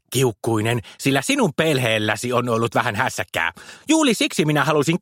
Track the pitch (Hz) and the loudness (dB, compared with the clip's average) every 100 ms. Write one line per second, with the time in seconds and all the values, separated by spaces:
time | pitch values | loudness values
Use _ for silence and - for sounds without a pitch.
0 | _ 123 131 107 - 113 110 120 - - | _ 0 0 0 -2 0 0 -2 -6 -6
1 | 139 135 - 285 208 - 160 135 123 110 | -2 0 0 0 0 0 0 0 0 0
2 | 107 104 123 123 123 113 113 127 117 104 | 0 -2 -2 -2 0 0 0 0 0 0
3 | 127 - 95 - 82 - - - - 320 | -2 -4 -6 -4 -4 -6 -16 -8 0 2
4 | 294 208 - - 151 151 135 151 143 165 | 2 2 0 0 0 2 2 2 0 0